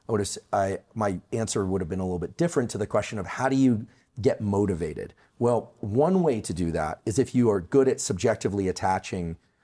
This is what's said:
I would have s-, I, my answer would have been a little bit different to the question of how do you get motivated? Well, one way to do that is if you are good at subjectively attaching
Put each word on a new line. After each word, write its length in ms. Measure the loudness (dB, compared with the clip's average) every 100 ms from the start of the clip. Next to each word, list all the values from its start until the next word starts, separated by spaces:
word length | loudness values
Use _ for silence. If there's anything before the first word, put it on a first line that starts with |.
| -4
I 40 |
would 80 | -2
have 80 | -2
s-, 100 | -6 -4
I, 280 | -2 0 -4 -8
my 260 | -4 -2 -2 -6
answer 320 | -4 -2 -2
would 160 | 0 -2
have 80 | -2
been 120 | -4
a 40 |
little 140 | -4 -4
bit 180 | -6 -2
different 340 | -2 0 -2
to 80 | -4
the 80 | -2
question 320 | -2 -2 -6
of 80 | -8
how 220 | -2 0
do 80 | 4
you 300 | 4 4 -2 _ _ -2
get 200 | 0 0
motivated? 720 | 0 2 2 0 -4 -6 -10 -14 _ -2
Well, 340 | 2 2 -2 _
one 440 | -2 2 4 4
way 180 | 2 0
to 120 | -4
do 200 | -2 -2
that 280 | 0 -4 -4 -2
is 120 | 0
if 160 | 2
you 160 | 2 4
are 100 | 2
good 280 | 2 4 4
at 120 | 2
subjectively 680 | -2 0 0 0 -2 0 -2
attaching 680 | 0 0 0 -2 -6 -6 -8 _ _